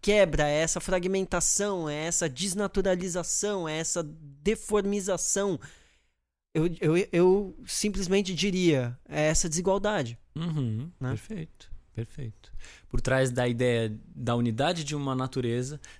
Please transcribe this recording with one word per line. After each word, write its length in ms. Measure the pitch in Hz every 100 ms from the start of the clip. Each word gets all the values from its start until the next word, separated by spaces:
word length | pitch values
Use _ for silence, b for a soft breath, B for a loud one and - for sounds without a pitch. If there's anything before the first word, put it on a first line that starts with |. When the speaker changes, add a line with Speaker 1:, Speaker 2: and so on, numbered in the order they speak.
Speaker 1:
quebra, 480 | 202 208 180 151 147
é 120 | 151
essa 200 | 160 170
fragmentação, 1080 | - 185 170 190 190 175 - - 208 185 156
é 160 | 147 160
essa 200 | 170 165
desnaturalização, 1400 | 127 196 190 196 202 190 180 185 175 - - 208 196 160
é 80 | 156
essa 240 | 160 175
deformização. 1600 | 151 160 147 139 156 220 - 208 196 208 190 175 - 196 202 160 B B B B B _ _ _ _
Eu, 120 | 160 170 165
eu, 280 | 151 170 -
eu 440 | 170 185 196 196 - -
simplesmente 680 | - 208 190 175 196 185
diria, 640 | 160 196 185 175 139 120 123 -
é 160 | 151 151
essa 200 | 165 170
desigualdade. 680 | 160 190 196 208 202 117 120 -
Speaker 2:
Uhum, 560 | 160 170 156 120 110 160 -
Speaker 1:
Né? 100 | 127
Speaker 2:
perfeito, 600 | 110 - 208 156 - - - _
perfeito. 600 | - 117 - 117 - - - B B B
Por 120 | 117
trás 300 | 110 131 131
da 160 | 123 123
ideia 460 | 117 123 117 110 107 -
da 220 | - 117 120
unidade 480 | 120 113 156 170
de 100 | 143
uma 200 | 147 139
natureza, 640 | 127 131 135 120 120 127 151 B